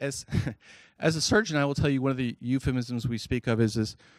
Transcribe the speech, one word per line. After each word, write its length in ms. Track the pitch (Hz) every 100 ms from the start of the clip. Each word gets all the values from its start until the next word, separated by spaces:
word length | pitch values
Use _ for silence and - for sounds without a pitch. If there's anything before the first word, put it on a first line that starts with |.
as, 220 | 139 - - - - -
<laughs> 360 | - - - -
as 180 | 165 160
a 40 |
surgeon, 360 | - 214 208 151
I 80 |
will 100 | 143
tell 140 | 139 147
you 120 | 135
one 100 | 135
of 60 | 131
the 200 | 123 -
euphemisms 680 | 120 131 143 127 120 120 120
we 100 | 117
speak 280 | - 123 127
of 140 | 113
is, 160 | 113 113
is 200 | 110 - -